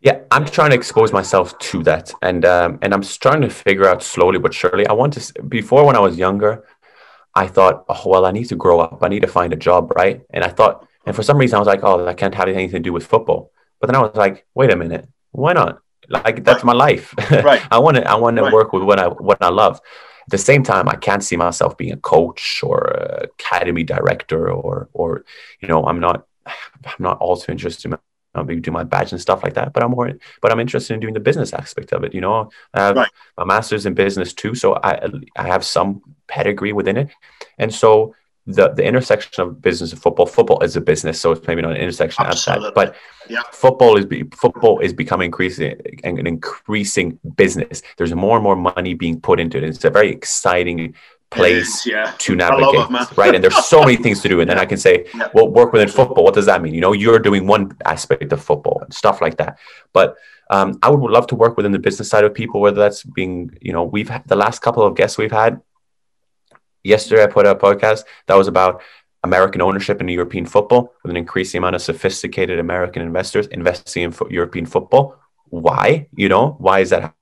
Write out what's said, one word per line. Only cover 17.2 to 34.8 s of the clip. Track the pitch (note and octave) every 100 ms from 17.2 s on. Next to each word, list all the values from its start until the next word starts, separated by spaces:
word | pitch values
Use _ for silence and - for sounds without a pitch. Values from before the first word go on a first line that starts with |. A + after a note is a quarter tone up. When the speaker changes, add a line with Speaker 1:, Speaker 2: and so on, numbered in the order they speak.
| -
Speaker 1:
<laughs> | D3
Speaker 2:
Right. | D3 B2 -
Speaker 1:
I | A2+
wanna, | D3 C3+
I | -
wanna | G#2 A#2 A#2
Speaker 2:
Right. | G#2+
Speaker 1:
work | A2 A2
with | F#2+
what | F#2+ G2
I, | F2+
what | - F#2+ G2+
I | F#2
love. | F#2 G2+ -
At | _ - - - -
the | -
same | - D3
time, | C3 F#2+ F2+
I |
can't | G2+ - G2+
see | G2 F2
myself | F2 E2+ E2+ -
being | E2+
a | E2
coach | - D#2 E2+ - - -
or | - G1+
a | - G1+ G1+ G1+
academy | - _ - F2+ F2+ E2+
director, | D#2+ F2+ - - - D#2+ E2
or, | G1+ - - -
or, | - E2+ - _ - - _
you | F#2+
know, | D#2+
I'm | - E2+
not, | F2 F2 _ _ -
I'm | - - _ - -
not | F#2 F#2
all | F2 F2+
too | -
interested | E2 F2+ E2+ -
in, | D#2 _ _ _
I'll | F2
be | E2+ E2+
doing | E2
my | E2
badge | F2 F2+ F2+
and | F#2
stuff | - F#2+
like | F2+
that, | - -
but | -
I'm | A#2+
more, | B2 B2 B2+ - -
but | A2+
I'm | A2+
interested | A#2 B2+ -
in | A2
doing | A2
the | A2
business | G#2 D3 A#2+
aspect | - - - -
of | -
it. | -
You | F#2+
know, | F#2 A2 G#2+ _ _
I | -
have | G2+ G2+
Speaker 2:
Right. | A2+ _ _ -
Speaker 1:
a | F2+
master's | G2+ A2 G#2+ G2
in |
business | F#2 G2 G2 F2+
too, | - G#2+
so | B2 F#2+
I, | -